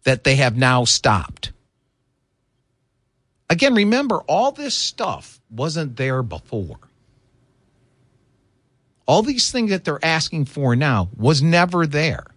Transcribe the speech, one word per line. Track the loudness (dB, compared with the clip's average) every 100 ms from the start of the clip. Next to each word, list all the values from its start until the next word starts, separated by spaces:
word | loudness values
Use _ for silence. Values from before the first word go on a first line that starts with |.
that | 0 0 2
they | 4
have | 2 4
now | 4 4
stopped. | 2 2 2 0 -2 -12 -14 -16 _ _ _ _ _ _ _ _ _ _ _ _ _ _ _ _ _ _ _
Again, | 0 2 2
remember, | 2 0 0 -2 0
all | 0 0
this | -2 -8 -6
stuff | -6 -6 -6 -6 -12 -20 _
wasn't | -6 -4 -4 -6 -4
there | -4 -2
before. | -4 -8 -8 -8 -8 -12 _ _ _ _ _ _ _ _ _ _ _ _ _ _ _ _ _ _ _ _ _ _ 2
All | 2
these | 2 -2 -2
things | -2 -2
that | -2 -4
they're | -4
asking | -2 -2 -2 -4 -4
for | -2 0 2
now | 2 0 -2 -2
was | 0 2
never | 4 4 2 2 0
there. | 0 -2 -4 -12